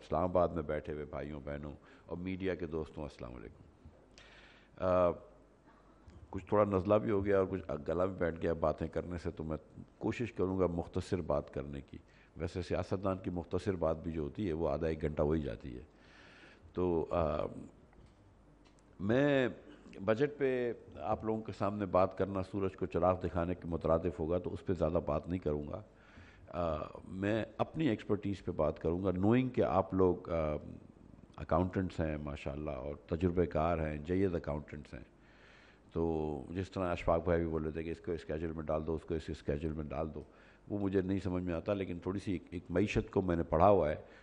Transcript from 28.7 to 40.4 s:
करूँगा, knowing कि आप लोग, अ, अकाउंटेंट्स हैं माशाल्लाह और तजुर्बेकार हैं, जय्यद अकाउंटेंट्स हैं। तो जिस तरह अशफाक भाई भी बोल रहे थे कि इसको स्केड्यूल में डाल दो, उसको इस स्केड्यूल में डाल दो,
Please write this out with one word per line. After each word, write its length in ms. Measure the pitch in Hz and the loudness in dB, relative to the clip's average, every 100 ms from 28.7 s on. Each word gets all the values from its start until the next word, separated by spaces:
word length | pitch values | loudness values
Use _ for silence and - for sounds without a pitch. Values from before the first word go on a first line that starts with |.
| 78 | 2
करूँगा, 320 | 82 87 98 | 0 0 0
knowing 400 | 90 98 123 127 | 2 4 4 2
कि 100 | 123 | 2
आप 320 | 82 85 95 | 2 4 2
लोग, 360 | 95 92 90 - | 4 4 4 0
अ, 280 | 85 78 73 82 85 - - - - - - | 0 0 -2 -6 -16 -18 -20 -20 -20 -20 -10
अकाउंटेंट्स 600 | - 80 92 98 92 - | 0 2 2 0 -2 0
हैं 260 | 80 76 73 | -2 -2 -6
माशाल्लाह 500 | 71 71 71 76 67 | -8 -6 -6 -6 -6
और 240 | 69 71 - | -6 -8 -6
तजुर्बेकार 720 | 82 90 87 85 78 80 85 | 0 2 4 2 4 2 2
हैं, 260 | 78 76 73 | 0 -2 0
जय्यद 300 | 92 98 85 | 2 2 0
अकाउंटेंट्स 580 | 73 73 73 76 69 | -2 -4 -6 -12 -12
हैं। 120 | 62 - - - - - - - - - | -16 -18 -20 -20 -20 -20 -20 -20 -20 -6
तो 520 | 85 82 80 76 71 65 | 0 2 2 0 -2 -6
जिस 220 | 87 92 | -6 -4
तरह 180 | - 90 | -2 -2
अशफाक 340 | 85 - 82 82 | 0 4 4 4
भाई 140 | 85 | 2
भी 60 | 82 | 2
बोल 180 | 80 | 0
रहे 80 | 78 | -2
थे 120 | 78 | -4
कि 80 | 82 | -6
इसको 260 | 80 - 82 | -6 -6 -6
स्केड्यूल 360 | - 78 82 | -4 -4 -4
में 120 | 80 78 | -4 -2
डाल 160 | 78 | -2
दो, 140 | 80 80 | 0 -4
उसको 200 | - 82 | -2 -4
इस 160 | - | -4
स्केड्यूल 420 | 78 - 73 80 | -6 -4 -2 -2
में 160 | 76 76 | -4 -6
डाल 180 | 69 80 | -4 -4
दो, 180 | 73 73 - | -6 -14 -18